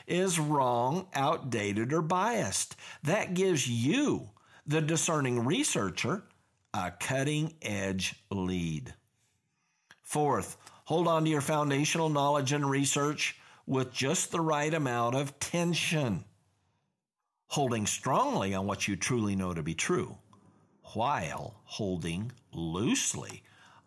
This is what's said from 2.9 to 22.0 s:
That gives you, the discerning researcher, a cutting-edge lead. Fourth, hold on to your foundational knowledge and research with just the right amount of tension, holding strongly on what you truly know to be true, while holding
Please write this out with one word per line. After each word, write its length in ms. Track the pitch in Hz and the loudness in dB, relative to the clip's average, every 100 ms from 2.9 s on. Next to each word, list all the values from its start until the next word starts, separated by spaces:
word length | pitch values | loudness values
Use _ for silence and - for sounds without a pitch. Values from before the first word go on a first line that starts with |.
| - | -8
That 320 | 143 208 - | -2 0 0
gives 340 | 180 190 160 123 | 0 2 2 2
you, 600 | 117 127 254 277 127 - - - - - | 2 2 2 2 0 -4 -18 -20 -14 -2
the 140 | 156 | 0
discerning 640 | 151 165 - 156 131 123 | 2 0 2 0 2 0
researcher, 800 | 120 220 294 - 98 - 113 196 - _ _ _ _ | 2 2 0 0 -2 -2 -2 -4 -6 _ _ _ _
a 160 | 104 90 | -6 -4
cutting-edge 1200 | - - 135 139 151 160 - 113 101 98 95 92 - - | -4 -2 0 0 0 -2 -4 -6 -2 -2 -2 -4 -6 -6
lead. 640 | 98 92 90 82 76 65 - _ _ _ _ _ _ _ _ - - | -4 -2 0 -2 -4 -8 -16 _ _ _ _ _ _ _ _ -20 -18
Fourth, 540 | - 151 147 113 90 - - - | -4 0 2 2 0 -8 -16 -14
hold 220 | - 156 170 | 0 2 4
on 180 | 160 | 4
to 60 | 156 | 4
your 100 | 151 | 2
foundational 680 | 135 156 147 139 147 165 160 | 2 2 2 2 2 2 2
knowledge 440 | 147 143 147 131 | 2 2 2 2
and 160 | 147 139 | 0 2
research 680 | 139 139 143 143 156 - - - - - | 2 2 2 0 0 -4 -4 -14 -16 -4
with 260 | 131 127 | -2 -2
just 400 | - 135 175 - | -2 0 0 0
the 80 | 175 | 0
right 320 | 160 147 151 | 0 0 0
amount 420 | 160 139 120 120 | 0 0 0 0
of 240 | 131 143 - | 0 -2 -6
tension, 840 | - 175 170 160 - 156 127 90 - _ _ _ _ _ _ _ _ _ _ _ - | -4 0 0 0 0 0 0 -2 -6 _ _ _ _ _ _ _ _ _ _ _ -6
holding 380 | - 131 117 104 | -2 0 0 0
strongly 680 | - 127 160 277 208 98 | -2 2 2 2 2 0
on 120 | 95 101 | 0 -2
what 220 | 98 - | -2 -2
you 80 | 98 | -2
truly 400 | - 123 104 98 | 0 2 2 0
know 160 | 92 | -2
to 100 | 85 | -2
be 120 | 82 | -4
true, 420 | 156 - 175 - - - - - _ _ _ - | -4 0 0 -2 -8 -20 -20 -20 _ _ _ -10
while 680 | 107 127 139 80 71 - - | -2 -2 -2 -4 -6 -10 -14
holding 680 | - - 101 90 | -12 -6 -2 -2